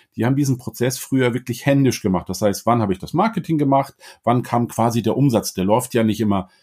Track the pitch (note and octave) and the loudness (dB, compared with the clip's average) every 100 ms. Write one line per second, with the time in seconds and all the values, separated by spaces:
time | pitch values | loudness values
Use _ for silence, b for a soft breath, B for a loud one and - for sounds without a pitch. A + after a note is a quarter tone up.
0 | b - A#2 C#3 C#3 B2+ - - B2 B2+ | b -4 0 0 0 -2 -4 -2 -2 -2
1 | - C3 B2 A#2+ - A#2 - C#3 C3 - | -2 0 0 -2 -6 -4 0 2 2 0
2 | G2+ F2+ E2+ F#2 G#2 F#2+ A2+ A#2 G#2 F#2 | 0 -2 -2 -2 -2 0 0 0 0 -4
3 | - D#3 A3 G#3+ - D#3+ C#3+ C3+ C3 - | -4 -2 0 -2 -2 0 2 2 0 -10
4 | B B A2+ B2+ - A#2+ A#2 - A#2 A2+ | B B 0 0 0 -2 -2 0 0 0
5 | G#2+ A#2+ C#3 A2 - - F#2 A2 B2 A#2+ | 0 2 2 2 -2 -2 2 2 2 0
6 | A2 G#2+ G#2+ G2 F#2 b | 2 0 0 0 -4 b